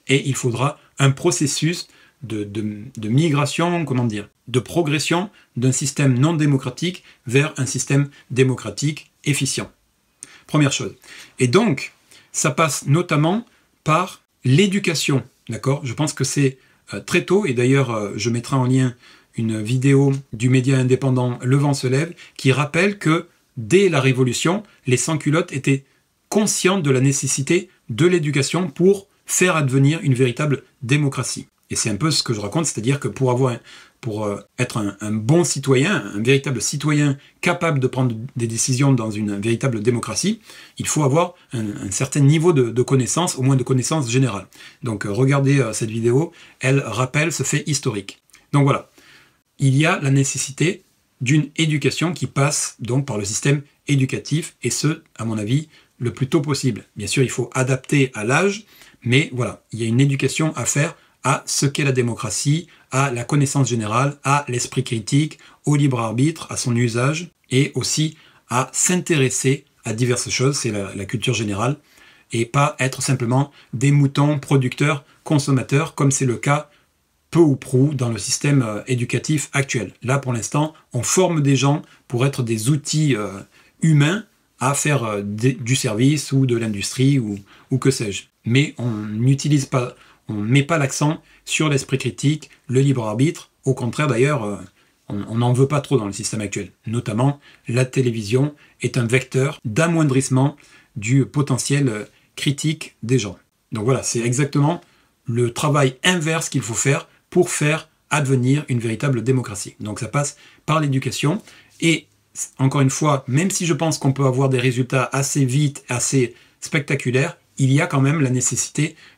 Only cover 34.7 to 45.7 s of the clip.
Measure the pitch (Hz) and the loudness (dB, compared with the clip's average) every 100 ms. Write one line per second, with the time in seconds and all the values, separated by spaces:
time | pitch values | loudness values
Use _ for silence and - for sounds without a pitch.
34.7 | 113 101 - 107 110 110 170 165 147 131 | -2 -4 -6 -4 -2 2 4 4 -2 2
35.7 | 127 170 165 104 101 117 135 147 117 - | 2 4 0 -4 -4 2 2 2 -4 -4
36.7 | 143 147 147 147 139 - - 175 175 165 | -2 0 2 2 0 -8 -4 -2 0 0
37.7 | 139 127 131 127 110 123 127 113 113 - | 0 0 0 -2 -2 -8 -6 -4 -2 -2
38.7 | 123 139 127 110 104 104 101 113 117 131 | 2 4 2 0 -4 -4 -2 -2 0 -2
39.7 | 110 110 120 110 104 185 226 - - - | 0 0 -2 -4 -2 -2 -4 -10 -20 -20
40.7 | - - 151 139 156 180 - - 117 107 | -10 -4 0 2 2 0 -4 -12 -8 -6
41.7 | 104 101 - 131 151 139 160 170 143 117 | -6 -8 -6 -4 2 4 6 4 2 2
42.7 | 113 120 135 117 160 180 131 131 135 - | 0 2 2 0 -2 -2 0 0 2 2
43.7 | 127 113 160 117 127 127 98 - - - | -2 0 -2 0 0 0 -2 -12 -20 -20
44.7 | - 120 101 104 101 135 143 139 139 113 | -10 -8 -6 -4 0 2 2 2 2 0